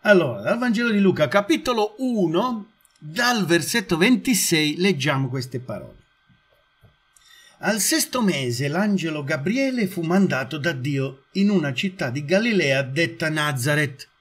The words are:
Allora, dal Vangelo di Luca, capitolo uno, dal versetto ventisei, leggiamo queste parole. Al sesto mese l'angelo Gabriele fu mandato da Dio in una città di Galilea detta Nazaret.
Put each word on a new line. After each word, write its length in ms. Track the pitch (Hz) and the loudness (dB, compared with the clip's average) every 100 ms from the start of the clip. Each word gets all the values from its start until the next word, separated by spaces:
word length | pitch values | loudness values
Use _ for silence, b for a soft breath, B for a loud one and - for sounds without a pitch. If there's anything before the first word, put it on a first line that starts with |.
Allora, 400 | - 196 151 107 | 6 4 4 -4
dal 160 | 117 233 | -4 -2
Vangelo 320 | 247 214 240 | 0 0 2
di 100 | 208 | 4
Luca, 300 | 196 175 151 | 4 4 2
capitolo 680 | 302 - 330 277 233 208 - | 2 2 0 0 -2 -2 -4
uno, 720 | 254 233 170 165 254 226 202 _ _ _ | -4 0 0 0 -2 -4 -10 _ _ _
dal 480 | 151 170 240 240 170 | -12 -2 0 0 2
versetto 500 | 170 147 233 190 160 | 2 2 -4 0 2
ventisei, 800 | 202 240 220 202 - 160 151 151 | 4 4 2 0 2 2 2 2
leggiamo 540 | 190 151 131 135 131 | 0 2 0 0 -2
queste 320 | 131 120 127 | -4 -6 -10
parole. 420 | - 101 - - _ _ _ _ _ _ _ _ _ _ _ _ b b b b | -10 -12 -12 -20 _ _ _ _ _ _ _ _ _ _ _ _ b b b b
Al 200 | 175 214 | -2 0
sesto 420 | - 320 - 254 | 0 0 0 -2
mese 460 | 208 147 131 120 143 | 0 0 -2 -2 -2
l'angelo 560 | 156 214 196 160 151 | 0 0 0 -2 -6
Gabriele 640 | 139 156 147 240 269 254 196 | -4 -2 -2 0 0 0 -4
fu 140 | 175 | -2
mandato 560 | 160 185 185 131 131 156 | 0 2 2 0 -4 -4
da 160 | 139 | -4
Dio 500 | 143 127 139 135 131 _ | -4 -4 -4 -4 -8 _
in 160 | 190 202 | 0 2
una 240 | 202 147 | 2 0
città 360 | 131 196 185 170 | -4 -6 -4 -6
di 160 | 131 143 | -6 0
Galilea 560 | 190 233 208 151 135 | 0 2 2 2 0
detta 480 | 127 139 170 170 160 | 0 -2 -2 -2 -4
Nazaret. 800 | 156 147 135 123 147 147 - - _ | -2 -2 -2 0 0 -2 -6 -20 _